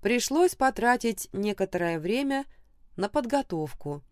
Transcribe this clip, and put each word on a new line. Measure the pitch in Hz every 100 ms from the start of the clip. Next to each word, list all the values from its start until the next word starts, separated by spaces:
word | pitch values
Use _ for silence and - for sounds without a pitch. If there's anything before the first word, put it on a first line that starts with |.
Пришлось | 202 240 - 294 359
потратить | - 262 233 233 247 233 214 -
некоторое | 196 208 202 190 180 175 165
время | 160 233 277 277 277 - - _ - -
на | 202
подготовку | 294 233 277 269 165 156 - - 147 -